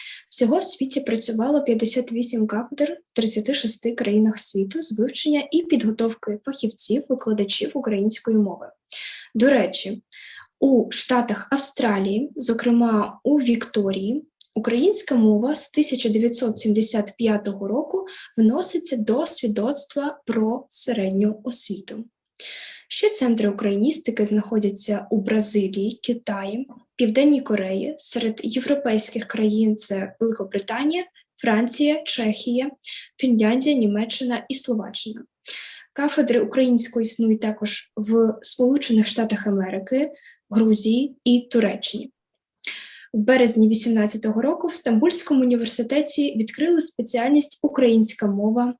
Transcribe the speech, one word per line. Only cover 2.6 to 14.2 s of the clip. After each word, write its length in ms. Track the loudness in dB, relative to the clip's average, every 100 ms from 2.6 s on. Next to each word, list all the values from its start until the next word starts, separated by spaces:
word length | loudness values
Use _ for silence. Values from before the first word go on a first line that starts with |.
| -6 -4 -4
в 240 | -4 _ -4
тридцяти 380 | -2 -2 -2
шести 380 | -2 -2 -4 -6
країнах 460 | -4 0 4 4 0
світу 440 | -4 -4 -4 -4
з 160 | -6 -2
вивчення 500 | -2 0 0 0 2
і 100 | 0
підготовки 760 | 2 2 2 0 -2 -2 -8 -8
фахівців, 600 | -8 -4 -6 -4 -2 -2 0
викладачів 640 | -4 -2 -2 -2 -2 -4
української 640 | -4 -2 0 -2 -2 0 2
мови. 340 | 2 -2 -16 _ -16 -12 -12 -14 -6
До 160 | 2 4
речі, 520 | 4 2 -2 -6 -10 _ -20 -20 -20 -16 0
у 300 | 4 4 2
штатах 580 | -4 -2 0 0 -4 -4
Австралії, 800 | -4 -4 -2 0 0 0 -2 -4 -6
зокрема 840 | -4 0 2 4 4 2 0 -4
у 120 | 2 2
Вікторії, 880 | 2 0 0 -2 -2 -2 -4 -4